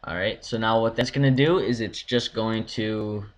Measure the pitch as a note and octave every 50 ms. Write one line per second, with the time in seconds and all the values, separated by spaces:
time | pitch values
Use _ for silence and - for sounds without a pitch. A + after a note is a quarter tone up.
0 | - - E2+ F2 F#2+ G#2+ A2 - - - - A2+ A2+ A2+ A2+ A2+ A2+ A2+ A2 -
1 | C#3+ - - C#3 C#3 C#3 C3 B2+ C#3 D#3 F3 F#3 - G#2 B2 A2+ A2+ G2 - -
2 | - - B2 A#2+ A#2 - - A2+ A2 A2 A2+ A2 A2 - - - A2 A2 A2 G#2+
3 | G#2+ G#2+ G#2 G#2 G2 G#2 -